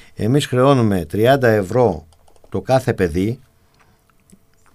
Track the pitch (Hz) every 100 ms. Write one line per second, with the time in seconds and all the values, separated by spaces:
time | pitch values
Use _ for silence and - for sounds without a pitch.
0 | - - 107 139 - 123 135 139 113 95
1 | 82 101 117 135 123 110 90 113 117 78
2 | - _ _ _ - 101 - 131 - 87
3 | 90 82 101 - _ _ _ _ _ _
4 | _ _ _ _ _ _ _